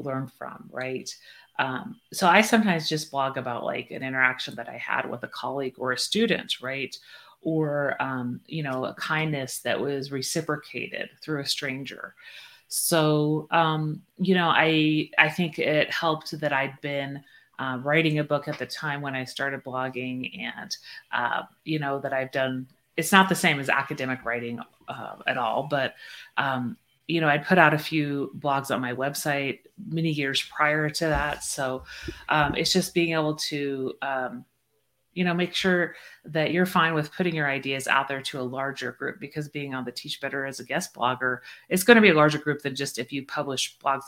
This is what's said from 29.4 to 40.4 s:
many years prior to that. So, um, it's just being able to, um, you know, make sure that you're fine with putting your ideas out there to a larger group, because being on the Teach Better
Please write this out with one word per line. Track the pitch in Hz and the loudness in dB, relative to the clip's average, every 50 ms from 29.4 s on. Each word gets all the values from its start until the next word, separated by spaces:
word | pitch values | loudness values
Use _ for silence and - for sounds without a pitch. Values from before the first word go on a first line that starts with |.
| 139 135 - - _ - _ - - - | 0 -4 -4 -6 _ -20 _ -16 -10 -6
many | 160 165 165 165 151 | -2 0 0 0 0
years | 147 139 135 135 - - | 0 0 0 0 -2 -4
prior | - - - 151 151 151 156 151 151 | -4 -2 0 2 2 4 2 2 0
to | 151 - 170 | 0 0 0
that. | 160 151 143 147 147 147 - - | 2 2 2 0 -2 -4 -6 -6
So, | - - 147 135 131 131 131 - - - - - - - - - - | -8 -4 -4 -2 -2 -4 -4 -8 -12 -16 -14 -12 -12 -12 -8 -2 2
um, | 143 156 147 143 - | 2 4 4 4 2
it's | - 165 - - | 0 0 2 2
just | 185 170 - - | 2 2 2 2
being | 175 170 165 165 | 0 2 2 2
able | 160 156 151 151 | 2 2 2 0
to, | 151 - - 151 147 143 139 139 135 131 131 - - | -2 -4 -4 -4 -2 -2 -2 -2 -2 -4 -4 -6 -6
um, | - 139 135 131 127 123 120 123 - _ _ _ _ _ _ _ _ _ _ _ _ _ - | -6 -4 -4 -4 -4 -6 -8 -10 -14 _ _ _ _ _ _ _ _ _ _ _ _ _ -2
you | 175 180 | 0 0
know, | 180 170 | 2 2
make | 175 180 180 - | 2 0 0 0
sure | - - 190 180 175 - - - - - - - - - | 0 2 4 4 4 2 0 -4 -10 -20 -20 -20 -20 -12
that | - 151 160 151 - 156 | -4 -2 0 0 2 4
you're | 175 185 | 2 2
fine | 185 - 180 160 165 165 | 4 4 4 4 4 4
with | 151 151 151 - | 2 0 -2 -2
putting | - 185 180 160 | -2 0 0 0
your | 160 147 139 | 0 0 0
ideas | 135 139 135 135 135 135 127 - | 0 -2 -2 -4 -4 -4 0 2
out | - 135 139 | 2 2 2
there | 135 139 135 131 | 0 -2 -6 -6
to | - - 139 | -6 -6 -6
a | 127 | -6
larger | 123 131 131 135 139 131 - 127 123 120 | -6 -4 -4 -4 -4 -6 -6 -6 -8 -8
group, | - 139 135 - - | -6 -8 -8 -8 -8
because | - - - 156 147 143 | -12 -10 -8 -8 -8 -6
being | - 147 143 139 131 | -6 -8 -8 -6 -6
on | 131 127 | -8 -8
the | 123 | -8
Teach | 123 - - 151 - - | -10 -10 -10 -10 -10 -8
Better | - 135 139 139 | -8 -6 -4 -4